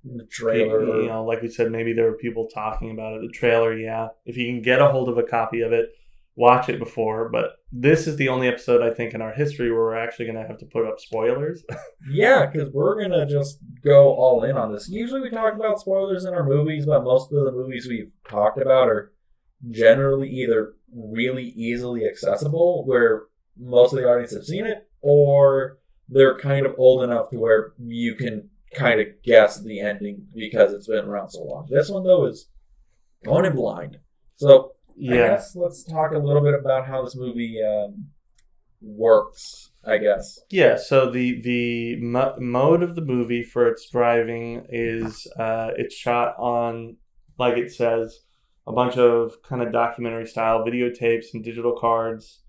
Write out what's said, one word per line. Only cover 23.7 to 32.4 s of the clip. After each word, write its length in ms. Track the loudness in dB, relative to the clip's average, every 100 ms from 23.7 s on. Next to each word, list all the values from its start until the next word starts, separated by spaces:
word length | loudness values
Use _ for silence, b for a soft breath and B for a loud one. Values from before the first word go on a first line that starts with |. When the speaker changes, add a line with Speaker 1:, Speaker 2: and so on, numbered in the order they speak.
| 4 6
Speaker 1:
of 60 | 4
the 100 | 2
audience 240 | 2 0
have 120 | -10
seen 200 | -8 -6
it, 240 | -4 -6 _ _
or 760 | 4 6 6 6 6 4 -4 -12 _ _ -2
they're 300 | 6 6 4
kind 260 | -2 -2
of 100 | -2 4
old 240 | 6 6
enough 260 | 0 -2 -4
to 80 | -4
where 340 | 2 2 2 -14
you 300 | -12 -6 -6
can 340 | -4 -8 -8 -14 _ _
kind 260 | -2 0 2
of 80 | -2 -6
guess 360 | 6 6 6 0
the 200 | -12 -6
ending 480 | -6 -6 -10 -12 -16
because 400 | -14 -6 2 2
it's 140 | 2 -6
been 180 | -6 -6
around 240 | -10 -12
so 120 | -14
long. 240 | -14 -14 -4
This 220 | -2 -2
one, 140 | -4
though, 200 | 2 2 2
is 220 | -6